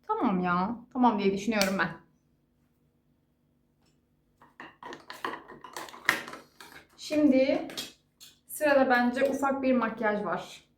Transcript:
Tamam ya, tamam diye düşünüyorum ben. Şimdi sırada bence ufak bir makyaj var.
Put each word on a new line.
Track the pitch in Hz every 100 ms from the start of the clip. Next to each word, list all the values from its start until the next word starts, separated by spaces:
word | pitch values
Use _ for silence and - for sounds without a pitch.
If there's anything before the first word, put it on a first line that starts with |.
| -
Tamam | 440 269 185
ya, | 180 175 196 240 -
tamam | 262 247 208
diye | 196
düşünüyorum | 196 - 214 196 190
ben. | 165 - _ _ _ _ _ _ _ _ _ _ _ _ _ _ _ _ _ _ _ _ _ _ _ _ - _ - _ - - - - - - - - - - - - - - - - - _ - - _ _
Şimdi | - 302 294 262 269 - - - - _ _ _ - _ _
sırada | - 302 277 262
bence | 240 247 254 269
ufak | 269 277 269
bir | 262
makyaj | 240 220 214 214 208
var. | 180 175 - - _